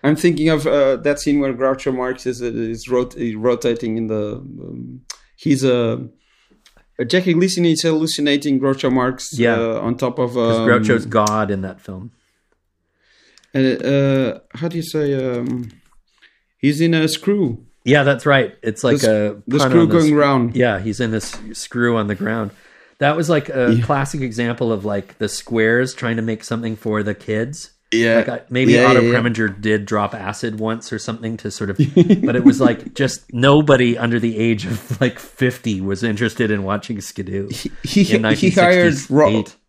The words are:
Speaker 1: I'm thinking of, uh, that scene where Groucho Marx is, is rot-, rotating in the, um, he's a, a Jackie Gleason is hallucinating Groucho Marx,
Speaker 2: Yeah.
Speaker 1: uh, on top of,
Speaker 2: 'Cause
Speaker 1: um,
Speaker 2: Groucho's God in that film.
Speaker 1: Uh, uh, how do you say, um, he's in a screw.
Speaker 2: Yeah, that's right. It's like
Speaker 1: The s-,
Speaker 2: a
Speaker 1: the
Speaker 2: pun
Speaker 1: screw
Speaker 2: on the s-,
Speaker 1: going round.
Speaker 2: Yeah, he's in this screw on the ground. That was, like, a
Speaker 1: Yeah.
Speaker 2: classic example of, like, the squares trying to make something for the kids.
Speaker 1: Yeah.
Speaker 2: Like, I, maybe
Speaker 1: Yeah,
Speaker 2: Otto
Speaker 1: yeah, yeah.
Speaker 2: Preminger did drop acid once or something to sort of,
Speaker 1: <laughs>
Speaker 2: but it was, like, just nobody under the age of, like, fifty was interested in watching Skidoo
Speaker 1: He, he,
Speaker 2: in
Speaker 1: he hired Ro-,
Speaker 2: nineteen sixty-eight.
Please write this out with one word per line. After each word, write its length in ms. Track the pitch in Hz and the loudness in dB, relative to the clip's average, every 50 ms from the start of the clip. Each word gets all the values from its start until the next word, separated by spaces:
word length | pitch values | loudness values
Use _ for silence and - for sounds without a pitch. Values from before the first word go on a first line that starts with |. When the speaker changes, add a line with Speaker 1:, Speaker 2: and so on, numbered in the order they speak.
| - | 2
Speaker 1:
I'm 120 | 139 156 | 0 0
thinking 340 | 151 - 175 165 139 151 160 | 2 2 0 2 2 2 0
of, 160 | 160 151 143 | 0 2 0
uh, 300 | 160 - 143 139 135 135 117 | 0 2 4 4 2 2 0
that 220 | - 147 143 139 | 0 -2 -2 0
scene 200 | - 151 143 147 | 0 0 0 0
where 140 | 139 139 127 | 0 -2 -2
Groucho 400 | 117 135 131 135 131 - 139 131 | -2 -2 -2 -2 -2 -2 -4 -4
Marx 320 | 127 127 127 131 131 - | -2 -4 -4 -6 -6 -6
is, 160 | 127 123 117 | -6 -6 -4
is 460 | 123 120 113 113 117 113 113 113 - 127 | -6 -6 -4 -4 -4 -4 -6 -8 -6 -2
rot-, 280 | 123 123 127 127 - - 117 117 107 | 0 0 0 -2 -6 -6 -6 -6 -4
rotating 640 | 107 107 127 120 120 - 123 117 117 123 113 110 113 | -2 0 0 0 0 0 -2 -2 -2 -4 -4 -4 -4
in 100 | 113 110 | -4 -4
the, 280 | 110 107 104 104 107 - | -4 -4 -4 -6 -8 -10
um, 640 | - - - - 87 85 - 123 120 123 127 131 _ _ - _ _ _ _ | -14 -16 -16 -16 -16 -14 -14 -14 -14 -14 -16 -18 _ _ -20 _ _ _ _
he's 280 | _ - 156 139 123 131 | _ 0 0 2 2 4
a, 440 | 135 127 123 120 113 117 123 127 117 _ _ _ _ _ _ _ _ _ _ _ - _ _ _ _ _ - | 2 2 2 2 0 -2 -4 -6 -12 _ _ _ _ _ _ _ _ _ _ _ -20 _ _ _ _ _ -8
a 60 | 123 | -4
Jackie 280 | 117 175 185 180 190 170 | 0 0 0 2 2 2
Gleason 320 | 160 180 190 185 175 175 | 2 2 0 0 0 2
is 160 | 170 160 160 | 2 2 2
hallucinating 800 | - 165 160 156 160 160 - - 147 147 143 143 143 151 139 131 | 0 0 0 0 0 -2 -2 -2 0 0 0 0 0 0 -2 0
Groucho 320 | 135 135 135 135 - 135 | 0 0 -2 0 0 0
Marx, 460 | 127 131 127 123 123 - - - - 123 | 0 2 0 -2 -4 -6 -12 -12 -4 0
Speaker 2:
Yeah. 180 | 120 117 113 | 2 2 2
Speaker 1:
uh, 240 | 113 117 113 113 110 | 2 0 -2 -4 -4
on 160 | - 113 120 123 | -2 -4 -4 -2
top 220 | 135 127 123 - | -4 -4 -2 -2
of, 140 | 127 120 120 | -4 -4 -2
Speaker 2:
'Cause 240 | 127 117 113 113 113 | 0 0 2 2 2
Speaker 1:
um, 80 | 113 117 | 4 4
Speaker 2:
Groucho's 380 | 120 120 110 107 127 117 110 | 2 2 4 2 0 0 0
God 460 | 110 110 113 107 104 107 110 107 98 | 0 0 2 2 2 0 -2 -2 -2
in 100 | 101 95 | -2 -6
that 200 | 95 95 92 - | -6 -10 -12 -14
film. 300 | _ - 95 92 98 117 _ _ _ _ _ _ _ _ _ _ _ _ _ _ _ _ _ _ _ _ _ _ _ _ _ _ _ _ _ | _ -16 -16 -14 -16 -18 _ _ _ _ _ _ _ _ _ _ _ _ _ _ _ _ _ _ _ _ _ _ _ _ _ _ _ _ _
Speaker 1:
Uh, 60 | 139 | 2
uh, 800 | 131 131 123 - - 123 139 139 139 139 135 135 131 117 - - _ _ _ | 2 2 2 0 0 0 2 2 2 2 2 2 0 -2 -4 -8 _ _ _
how 120 | - 160 170 | -8 -8 -6
do 100 | 170 170 | -6 -6
you 60 | 160 | -8
say, 300 | 165 - 156 147 143 139 | -4 -4 -2 -2 0 -2
um, 560 | 135 131 131 123 120 120 123 127 123 120 110 - - _ _ _ _ _ _ _ _ _ _ _ _ _ _ _ _ | -2 -2 -4 -4 -4 -4 -4 -6 -6 -8 -10 -14 -20 _ _ _ _ _ _ _ _ _ _ _ _ _ _ _ _
he's 200 | - 139 147 143 | -2 0 0 2
in 140 | 165 165 165 | 2 2 2
a 140 | 160 160 156 | 2 2 0
screw. 560 | - - - 196 202 208 180 131 113 - - - _ _ _ | -2 -2 -2 0 0 0 0 -2 -2 -6 -14 -20 _ _ _
Speaker 2:
Yeah, 200 | 123 135 147 139 | 4 4 4 6
that's 220 | 139 139 120 - | 4 2 2 2
right. 300 | 151 139 135 120 101 - _ - | 2 4 4 2 0 -4 _ -6
It's 200 | 113 107 - - | -6 -6 0 0
like 160 | 127 120 143 | 2 2 4
Speaker 1:
The 80 | 135 113 | 4 2
s-, 240 | 110 107 104 104 104 - | 2 2 2 -2 -4 -6
Speaker 2:
a 40 | - - | -6 -2
Speaker 1:
the 100 | 123 147 | 0 2
Speaker 2:
pun 120 | 135 131 | 2 4
Speaker 1:
screw 120 | 127 175 | 6 4
Speaker 2:
on 80 | 170 - | 4 6
the 60 | - 170 | 4 4
s-, 60 | 160 | 4
Speaker 1:
going 120 | 151 147 | 4 4
round. 400 | 147 147 139 139 135 120 117 107 | 4 4 4 4 2 0 0 0
Speaker 2:
Yeah, 240 | - 123 120 104 92 | 2 2 2 2 -2
he's 200 | 95 110 104 - | -4 -6 -4 -4
in 120 | 127 113 | -2 -2
this 240 | 110 110 - - - - - 110 110 | -2 -4 -4 -6 -14 -14 -14 -14 -14
screw 440 | - - - - 123 120 120 117 113 | -14 -14 -10 -4 -2 0 0 0 0
on 100 | 107 104 | -2 -2
the 80 | 104 | -4
ground. 360 | 92 98 107 113 113 107 101 - _ _ _ _ _ _ _ _ _ | -4 -4 -6 -4 -4 -6 -8 -10 _ _ _ _ _ _ _ _ _
That 160 | 143 143 151 | 0 0 0
was, 140 | 165 165 147 | 0 0 0
like, 200 | 170 151 143 - | 0 0 0 -2
a 240 | 143 131 123 120 113 | -2 0 2 2 2
Speaker 1:
Yeah. 100 | 117 117 | 2 2
Speaker 2:
classic 360 | - 147 139 139 - - 151 | 0 -2 -2 -2 -4 -6 -6
example 500 | 131 127 110 113 120 117 117 113 127 113 | -6 -6 -4 -4 -4 -4 -2 -2 -2 -2
of, 120 | 113 101 95 | -2 -4 -4
like, 340 | 104 101 101 98 - - _ | -4 -6 -6 -8 -10 -8 _
the 100 | 107 101 | -6 -6
squares 640 | - - - - 117 113 110 110 117 120 127 131 - | -6 -8 -10 -4 0 2 2 4 4 2 2 -2 -4
trying 220 | - - 117 117 | -6 -6 -4 -4
to 60 | 113 113 | -4 -4
make 200 | 113 110 107 - | -4 -6 -6 -6
something 320 | - - 113 117 113 110 | -8 -6 -6 -4 -6 -8
for 280 | 104 - 113 107 107 104 | -6 -6 -4 -2 -2 -2
the 100 | 104 101 | -4 -6
kids. 580 | - - - 107 110 113 131 147 - - - _ _ _ _ - | -8 -6 -6 -4 -4 -4 -6 -8 -14 -16 -20 _ _ _ _ 0
Speaker 1:
Yeah. 220 | 113 117 117 113 117 | 0 2 4 4 2
Speaker 2:
Like, 120 | 110 - | 2 0
I, 120 | 120 120 - _ | -4 -8 -10 _
maybe 240 | 123 127 131 123 117 | -2 2 4 6 6
Speaker 1:
Yeah, 120 | 120 123 127 | 6 6 6
Speaker 2:
Otto 140 | 131 123 | 6 6
Speaker 1:
yeah, 100 | 117 117 | 4 4
yeah. 80 | 120 120 | 2 2
Speaker 2:
Preminger 400 | 117 120 113 113 113 104 95 101 | 2 0 0 0 -2 -2 -2 -4
did 240 | 104 107 107 107 104 | -2 0 0 0 0
drop 280 | 98 110 104 101 101 - | -2 -2 0 0 -2 -4
acid 440 | 110 95 95 104 - - 117 107 107 | -6 -8 -8 -8 -6 -8 -8 -6 -4
once 320 | 110 110 113 113 113 - | -4 -4 -4 -6 -8 -10
or 60 | 117 107 | -10 -8
something 380 | - - 113 113 117 110 113 113 | -8 -8 -8 -8 -8 -8 -8 -8
to 140 | - 107 | -10 -10
sort 180 | - - 110 98 | -8 -6 -6 -6
of, 80 | 98 - | 0 0
Speaker 1:
<laughs> 180 | 147 135 - 175 175 175 208 180 - | 0 2 4 4 6 6 4 2 2
Speaker 2:
but 100 | - 117 | 0 0
it 80 | 123 120 | 6 6
was, 160 | 135 - - | 6 6 6
like, 360 | 131 120 117 - - - - | 4 2 2 0 -6 -14 -4
just 360 | - 139 127 - - _ _ | -2 -2 -2 -2 -6 _ _
nobody 640 | - 120 123 139 143 151 151 147 143 123 123 120 117 117 | -4 2 4 6 6 6 6 6 4 6 6 2 2 0
under 200 | 120 117 117 120 | 0 0 0 0
the 160 | 110 117 110 107 | 0 -2 -2 0
age 280 | 110 117 113 104 101 | 0 0 0 0 -2
of, 340 | 92 113 104 - - 120 - | -6 -6 -6 -6 -8 -4 -2
like, 200 | 135 123 - - | -2 -2 -2 -4
fifty 600 | - - - - 131 127 123 - - 117 107 92 | -20 -20 -4 -2 -2 -2 -2 -2 -6 -4 -4 -2
was 240 | 95 98 98 95 104 | -2 -4 -4 -2 -2
interested 460 | 117 107 101 120 110 - - 123 107 | -4 -2 0 -2 -4 0 -2 -2 0
in 120 | 107 101 95 | 0 -2 -2
watching 360 | 95 101 104 - - 120 101 | -4 -4 -6 -6 -8 -10 -10
Skidoo 480 | 92 - - - 95 92 95 98 98 101 | -10 -12 -12 -12 -10 -8 -6 -8 -8 -8
Speaker 1:
He, 200 | - - - - - - - | -10 -10 -10 -12 -12 -10 -10
he, 320 | - - 208 202 - - | 0 2 2 4 4 2
Speaker 2:
in 80 | - 220 214 214 | 2 2 2 0
Speaker 1:
he 160 | - - 185 | 2 2 2
hired 460 | - 196 175 175 180 180 175 170 147 135 - - | 4 4 4 4 4 4 4 2 2 0 -4 0
Ro-, 160 | 135 143 151 131 | 2 4 4 4
Speaker 2:
nineteen 140 | 104 110 107 | 4 0 -2
sixty-eight. 100 | - - _ _ | -4 -12 _ _